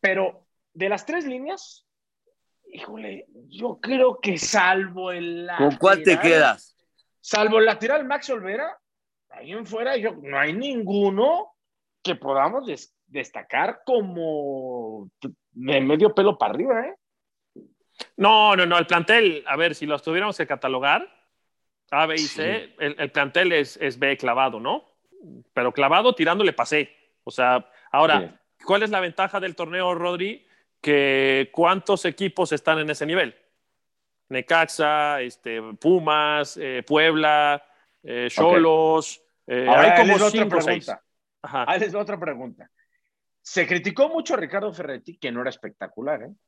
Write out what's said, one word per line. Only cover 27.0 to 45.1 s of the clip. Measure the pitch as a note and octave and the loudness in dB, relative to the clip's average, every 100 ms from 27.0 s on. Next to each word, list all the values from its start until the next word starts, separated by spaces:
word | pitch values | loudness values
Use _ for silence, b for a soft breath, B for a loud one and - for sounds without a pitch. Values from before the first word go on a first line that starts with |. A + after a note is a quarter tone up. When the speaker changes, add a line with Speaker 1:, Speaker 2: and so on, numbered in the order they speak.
| _ _ | _ _
Speaker 3:
O | - | -14
sea, | - B2 B2+ - b b | -2 2 2 -2 b b
ahora, | C3+ D#3+ D3+ | 2 4 2
Speaker 1:
Bien. | F2 - _ _ | 0 -14 _ _
Speaker 3:
¿cuál | - G3+ | -2 0
es | G#3+ | 0
la | G#3 | -2
ventaja | F3+ E3 F#3+ G3+ | -4 -4 -4 -4
del | F#3 | -8
torneo, | E3 E3+ F3+ F3+ | -8 -8 -4 -4
Rodri? | E3+ F3 F3+ F#3+ A3+ _ _ _ _ | -2 -4 -4 -8 -10 _ _ _ _
Que | - C#3+ C#3 C3+ C3+ C3+ C3 | 0 2 4 2 2 2 0
¿cuántos | - E3+ F#3+ - G3 F3 | 2 2 2 0 -2 -2
equipos | D#3+ G3 - F3 | -4 -6 -2 -2
están | D3 - D#3 | -2 0 -2
en | D3+ | -2
ese | D3 D3+ | -6 -2
nivel? | F3+ C#3 - _ _ _ _ _ _ _ _ _ | -2 -2 -6 _ _ _ _ _ _ _ _ _
Necaxa, | C3 B2+ E3 D#3+ - D3+ D3+ D3 D3 | -10 0 2 2 0 0 2 0 -2
este, | B2 - B2 A2+ A2 | -6 -10 -10 -10 -10
Pumas, | G#2+ D#3+ F3+ D#3 D3+ D3+ D3+ C#3+ - | -4 2 2 4 2 2 0 -4 -8
eh, | C#3+ B2+ A#2+ | -8 -8 0
Puebla, | D3+ D#3+ D#3 D#3 D3 D3 C#3+ _ _ _ _ | 4 4 4 2 4 2 0 _ _ _ _
eh, | - A#2+ B2 | -10 -6 -6
Speaker 1:
Ok. | |
Speaker 3:
Xolos, | - E3 F3 E3 D#3+ D#3+ D#3+ D3+ - _ _ - | 2 4 6 6 4 4 2 -2 -14 _ _ -6
eh, | B2 B2+ | -2 4
Speaker 1:
Ahora, | B2+ | 6
Speaker 3:
hay | - | 8
Speaker 1:
ahí | F3 | 8
Speaker 3:
como | F3+ | 6
Speaker 1:
les | G3+ | 6
va | G#3 | 4
otra | A3 | 2
Speaker 3:
cinco | G#3+ F3 | 0 0
o | |
seis. | D3+ A2+ - | 0 -2 -4
Speaker 1:
pregunta. | G#2+ _ _ _ _ | -12 _ _ _ _
Speaker 3:
Ajá. | C#3 C3+ A#2+ | -8 -6 -2
Speaker 1:
Ahí | F#3 | -2
les | G#3+ | -2
va | G3 | -4
otra | G#3 G3+ | -6 -8
pregunta. | D#3+ B2 B2 - - _ _ _ _ _ _ _ | -8 -10 -12 -16 -20 _ _ _ _ _ _ _
Se | - F#3 D#3+ | -8 -4 0
criticó | F3+ F#3+ G3+ D4 | 0 -2 0 0
mucho | D#4+ - | 0 -4
a | A#3+ | -4
Ricardo | E3 G3 G#3 | -4 -6 -6
Ferretti, | E3 C#3 C3 - | -8 -12 -12 -14